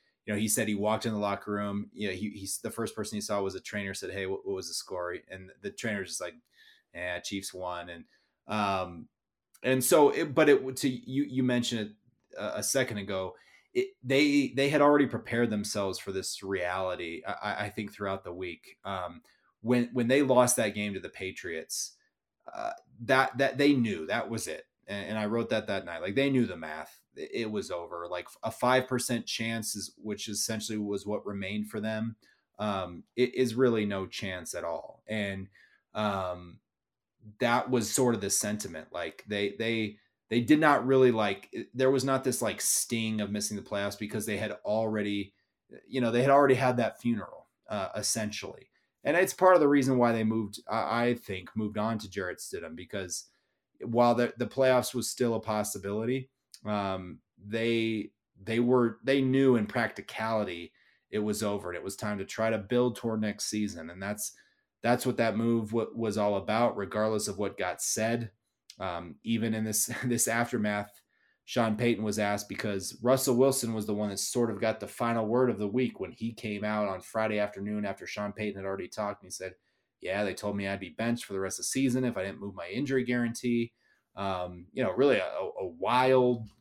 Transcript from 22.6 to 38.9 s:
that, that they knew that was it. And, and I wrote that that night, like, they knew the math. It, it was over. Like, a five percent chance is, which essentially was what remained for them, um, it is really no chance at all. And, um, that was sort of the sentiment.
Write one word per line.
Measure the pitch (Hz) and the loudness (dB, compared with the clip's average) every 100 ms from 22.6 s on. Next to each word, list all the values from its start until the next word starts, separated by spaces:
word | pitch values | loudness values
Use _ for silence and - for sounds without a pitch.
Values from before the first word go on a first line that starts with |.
| 57 - _ - | -8 -8 _ -12
that, | 120 131 - 120 | 2 4 4 2
that | 135 131 | 0 4
they | 147 | 4
knew | 139 113 85 80 | 6 2 0 -2
that | 113 - | -4 -2
was | 113 - | -6 -6
it. | 78 - _ - | -10 -12 _ -10
And, | 101 98 | -8 -6
and | 110 | -4
I | 104 | 0
wrote | 117 110 | 0 0
that | 110 107 | -2 -2
that | 98 | -4
night, | 85 82 | -4 -6
like, | 92 | -2
they | 117 139 | 0 2
knew | 131 110 | 2 2
the | 87 | -2
math. | 78 78 78 - _ | -8 -10 -12 -16 _
It, | 65 78 | -12 -8
it | 113 110 | -6 -4
was | 104 85 | -4 -4
over. | 87 85 85 87 | -8 -8 -10 -8
Like, | 90 - - | -8 -10 -8
a | 113 | -8
five | - 123 131 131 | 0 4 4 2
percent | 127 - 120 - | -2 0 -4 -4
chance | - 113 113 107 104 | -6 -4 -4 -6 -8
is, | - _ | -10 _
which | 107 101 - | -8 -8 -6
essentially | 98 - 110 107 107 | -6 -4 -4 -4 -4
was | 101 101 | -4 -4
what | 101 104 101 | -4 -6 -6
remained | 101 95 104 107 | -6 -4 -4 -4
for | 110 | -6
them, | 110 110 113 110 _ _ _ - | -4 -4 -4 -8 _ _ _ -6
um, | 107 95 90 87 - - | -2 -2 -4 -10 -10 0
it | 123 | 2
is | - 123 | 4 0
really | 117 127 113 | 4 4 4
no | 104 98 92 | 0 -2 -4
chance | - 98 92 82 | -6 -6 -6 -8
at | 87 | -6
all. | 82 82 - - - | -6 -6 -10 -18 -8
And, | 107 101 98 95 _ _ _ _ | -4 -4 -6 -10 _ _ _ _
um, | 107 107 98 92 90 87 - _ _ _ _ _ _ 107 - | -2 -2 0 -4 -6 -12 -20 _ _ _ _ _ _ -20 -2
that | 117 123 127 | 2 2 2
was | 127 107 | 0 2
sort | - 127 | 2 4
of | 110 | 2
the | 98 | 0
sentiment. | - 104 107 95 80 - | -2 -2 -4 -6 -10 -10